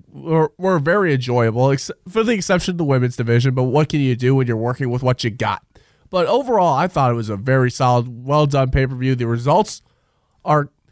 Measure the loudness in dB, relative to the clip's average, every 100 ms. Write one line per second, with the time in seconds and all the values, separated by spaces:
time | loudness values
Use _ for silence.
0 | -10 -14 -2 0 0 -2 -2 0 2 2
1 | 2 0 0 0 0 2 2 0 -4 -14
2 | -6 -2 0 0 0 0 -2 -2 0 0
3 | 0 -2 0 2 2 0 0 0 0 0
4 | 0 0 2 2 0 -2 -4 -4 -4 -2
5 | 0 0 -2 -4 -4 -4 -10 _ _ _
6 | _ -2 2 0 2 2 2 2 0 0
7 | 0 0 -4 -4 0 2 2 0 2 2
8 | 0 -6 -2 0 2 2 0 0 -2 -2
9 | -2 0 -2 -2 2 2 0 -6 _ _
10 | _ _ _ _ 0 0 -2 _ _